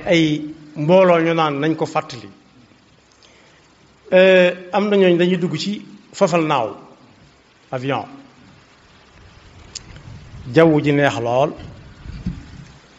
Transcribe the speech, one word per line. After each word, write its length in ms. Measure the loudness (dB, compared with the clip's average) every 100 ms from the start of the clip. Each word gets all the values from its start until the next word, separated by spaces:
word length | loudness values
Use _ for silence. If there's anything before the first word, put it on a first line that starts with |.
| 0
ay 360 | 2 2 -2 -8 -16 -16 -6
mbooloo 440 | 2 4 6 4
ñu 140 | 2
naan 260 | 0 -2 -2
nañ 160 | -2 -2
ko 100 | -4
fàttali. 440 | -6 -8 -14 -18 -20 _ _ _ _ _ _ _ _ _ _ _ _ _ _ _ _ 2
Euh, 580 | 4 6 6 4 0 -6
am 180 | -4 0
na 60 | 2
ñooñ 200 | 4 4
dañuy 200 | 2 0
dugg 200 | -4 -6
ci 280 | -8 -8 -12 -20 _
fafal 320 | -2 0 0 0
naaw, 300 | -2 -4 -10 -20 -20 _ _ _ _ _ _ -12
avion, 340 | -8 -6 -6 -8 -18 -20 -20 -20 -20 _ _ _ _ _ -20 -20 -20 -20 -20 -20 -20 -20 -20 -20 -20 -20 -18 -2
jaww 260 | 2 4 2
ji 100 | 0
neex 260 | 0 0 -2
lool, 320 | -2 0 -2 -4 -18 -20 -20 -20 -18 -12 -12 -12 -18 -20 -20 -20 _